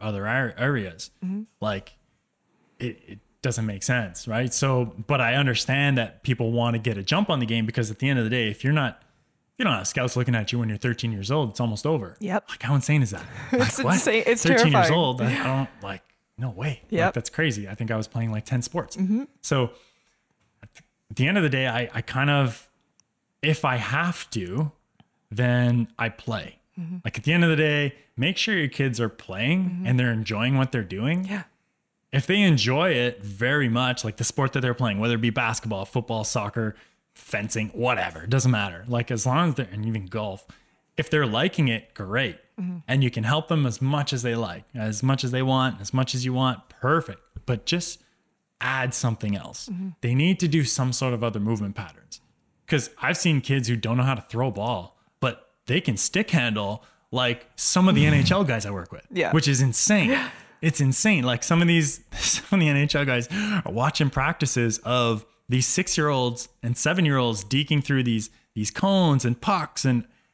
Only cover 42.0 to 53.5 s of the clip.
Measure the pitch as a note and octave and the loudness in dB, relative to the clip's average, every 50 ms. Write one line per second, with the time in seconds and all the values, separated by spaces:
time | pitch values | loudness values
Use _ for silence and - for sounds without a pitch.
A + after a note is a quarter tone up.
42 | G2+ F#2 G#2 B2+ C3+ G#2 E2 - _ _ _ - F#3 F3+ F3+ E3+ - - C3 C#3 | -8 -2 -2 0 0 -2 -4 -10 _ _ _ -8 -8 -8 -8 -10 -4 0 2 2
43 | C3 A#2+ - A#2 A2 A2+ C#3+ D#3+ D#3 - E3+ D3+ C#3+ B2 G#2 - C3 C3+ D3 D3 | 2 2 0 -2 0 0 0 0 0 0 0 0 2 0 -2 -2 -2 -2 0 -2
44 | C#3+ - C#3 A#2+ A#2 B2 A#2 A#2 A2+ F#2 F2 - - _ - A#2+ A2 A2 G#2 G#2+ | -2 -2 -4 -2 -2 -2 -2 -2 -4 -6 -8 -12 -16 _ -8 -6 -4 -4 -2 0
45 | B2+ C3 C3+ C3+ C3+ B2 B2+ B2+ C3 C3 C3 C3 C3 B2+ A2 F#2+ G2+ - - C3 | 0 0 0 0 0 -2 -2 0 0 2 2 2 2 0 -2 -6 -8 -2 -2 0
46 | C3 - - B2+ B2+ B2+ B2+ B2+ C3 C3 A#2+ - - _ - - - C3 D#3 E3 | 0 0 -2 -4 -2 -2 0 2 0 0 0 -4 -10 _ -12 -4 0 0 0 0
47 | D#3 - F#2+ - _ _ _ - - - B2 G#2+ - - E3+ F3 - - - - | 0 -4 -12 -16 _ _ _ -10 -4 -4 -4 -4 -2 -2 -2 -2 -4 -6 -10 -14
48 | _ _ _ _ _ _ _ _ _ _ _ _ - B2+ C3+ C3 B2+ B2+ - - | _ _ _ _ _ _ _ _ _ _ _ _ -4 -4 -2 -2 -2 -2 -2 0
49 | - A#2+ A2 - - G#2 G2+ F#2+ - - - - - - G3 F3+ F#3+ F#3+ D#3+ - | 0 -2 -2 -2 -2 -2 -4 -4 -6 -10 -14 -14 -12 -10 -8 -8 -8 -10 -8 -6
50 | - A#2+ B2 C3+ D#3 F3+ F#3+ - F3+ D#3+ C#3+ D#3+ C#3 - - - B2+ B2+ B2 - | -2 0 2 2 4 2 2 2 0 2 2 2 2 0 0 0 0 -2 -2 -2
51 | C3+ B2+ B2 A2 A#2+ A#2 G2+ G#2+ G2+ A2 A2+ G#2 G#2 G2 G2 - F#2+ E2+ - - | -2 -2 -2 -2 -2 -2 -2 -2 0 0 0 -2 -2 -6 -6 -8 -12 -12 -16 -20
52 | _ _ - - _ _ _ _ _ _ _ _ _ - E3 C#3 - - - - | _ _ -20 -20 _ _ _ _ _ _ _ _ _ -2 -2 -2 -2 -4 -8 -4
53 | - C#3+ F3 - - F3 D3+ C3+ - - | -2 -2 -2 2 2 2 2 2 2 0